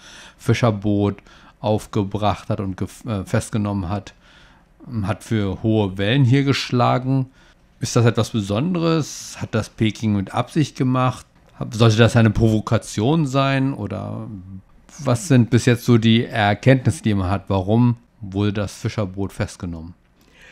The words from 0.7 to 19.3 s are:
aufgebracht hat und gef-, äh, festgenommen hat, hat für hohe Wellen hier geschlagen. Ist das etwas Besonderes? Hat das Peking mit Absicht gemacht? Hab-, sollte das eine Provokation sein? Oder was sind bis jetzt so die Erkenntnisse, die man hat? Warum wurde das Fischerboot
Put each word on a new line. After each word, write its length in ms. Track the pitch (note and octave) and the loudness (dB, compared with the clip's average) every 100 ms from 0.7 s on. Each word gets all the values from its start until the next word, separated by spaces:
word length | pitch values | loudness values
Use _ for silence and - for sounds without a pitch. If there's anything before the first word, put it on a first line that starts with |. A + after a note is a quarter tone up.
| G2+ G#2 G2+ G2+ G2 - - - _ | 0 0 2 0 -2 -10 -20 -20 _
aufgebracht 880 | G#2+ G#2+ - A2+ G2 G2+ G#2 F2 - | -2 -2 -2 -4 -4 -2 -2 -2 -4
hat 100 | G#2 | -6
und 180 | G2 F#2 | -6 -6
gef-, 260 | F#2+ - B2+ | -10 -10 -8
äh, 180 | G2+ | -6
festgenommen 680 | - A2 - A2 G#2 G2+ F2 | -4 -4 -2 -4 -4 -4 -4
hat, 240 | G2+ - - _ - - _ _ _ - A#2 | -6 -8 -18 _ -20 -20 _ _ _ -10 -6
hat 200 | F#2+ G2 | -4 -6
für 400 | - A2+ G2 F#2 | -4 -2 -2 -2
hohe 340 | A2+ A2 G2 F#2+ | 0 0 0 -2
Wellen 260 | G2+ C#3 | 0 2
hier 200 | B2 C3+ | 4 4
geschlagen. 880 | C#3 B2 - B2 A#2+ B2+ C3 C3+ B2+ _ _ _ _ - | 2 -2 -2 0 2 0 0 -2 -2 _ _ _ _ -10
Ist 160 | A#2+ B2 | -2 2
das 80 | A#2 | 2
etwas 240 | - G#2 | 2 0
Besonderes? 1080 | A2+ G2 G#2 E3+ F3 E3 E3 - - - - | -2 -2 -2 -2 0 0 0 -2 -8 -16 -14
Hat 140 | - A2 | -6 -4
das 140 | - | -4
Peking 460 | - A2 - A2 G2+ | -2 -2 0 -2 -2
mit 160 | F#2 | -2
Absicht 440 | A2+ - E3+ C3+ - | -4 -4 -2 -2 -2
gemacht? 480 | B2+ B2+ B2+ - - _ _ - | -2 0 -2 -4 -12 _ _ -12
Hab-, 140 | A#2+ | -6
sollte 240 | A2+ A#2 G#2+ | 2 4 6
das 180 | A2+ A#2+ | 6 6
eine 140 | A2+ | 4
Provokation 1000 | G2+ A2+ A2 - A2 - - A2+ E3 C#3 | 4 4 2 0 -2 -2 -2 0 0 0
sein? 460 | C3+ C3+ C3+ C3+ | 0 0 0 -2
Oder 540 | C3 G2+ G2 G#2 A2 A2+ G2+ F#2+ F#2+ - - - - | -4 -6 -8 -8 -10 -12 -14 -16 -18 -20 -20 -20 -8
was 280 | C#3 B2 - | -2 -2 4
sind 220 | B2+ A2 | 4 6
bis 160 | A#2 - | 4 4
jetzt 180 | A#2 | 2
so 140 | - A#2 | 4 4
die 260 | A2+ A2+ | 6 2
Erkenntnisse, 800 | B2 A#2 G2+ G#2 B2+ C3 B2 - | 2 0 2 2 4 4 2 0
die 100 | A2 | 0
man 160 | G2+ F#2 | 0 0
hat? 200 | G2 - | -4 -2
Warum 480 | G2 F#2 A#2 B2 A#2 _ _ | -2 2 4 4 0 _ _
wurde 320 | G2+ G2 G#2 | -6 -2 -2
das 200 | G#2 G2 | -2 -6
Fischerboot 600 | - A2 - F#2+ G2 F#2+ | -6 -8 -6 -6 -6 -8